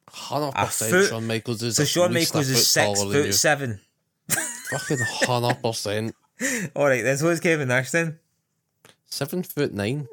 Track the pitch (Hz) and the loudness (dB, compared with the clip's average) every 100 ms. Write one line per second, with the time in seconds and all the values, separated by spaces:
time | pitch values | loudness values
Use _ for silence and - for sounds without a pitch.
0 | - - - 135 147 - - - 110 107 | -20 -16 -6 -2 -2 -2 -2 -2 2 4
1 | 101 113 113 110 123 110 117 110 147 165 | 4 0 -4 -4 -4 -4 0 2 2 2
2 | 175 170 160 156 135 123 110 156 151 101 | 2 2 0 0 0 2 4 4 2 0
3 | 101 143 135 101 160 143 135 101 _ _ | 2 2 2 2 2 2 -2 -8 _ _
4 | _ _ - - - - - 139 - 139 | _ _ -4 -4 -4 -8 -6 -6 -2 0
5 | 120 - - 120 120 120 117 113 104 104 | 0 0 0 2 0 0 -2 -4 -4 -2
6 | 113 - _ _ 269 247 175 147 143 127 | -4 -8 _ _ -6 -4 -6 0 2 4
7 | 113 139 165 170 175 160 131 123 127 170 | 2 2 2 2 2 2 2 0 2 -2
8 | 165 156 _ _ _ _ _ _ - _ | -2 -6 _ _ _ _ _ _ -20 _
9 | _ - 139 180 175 - 143 101 101 143 | _ -6 -4 -4 -6 -4 -2 -2 -2 -2
10 | 139 | -4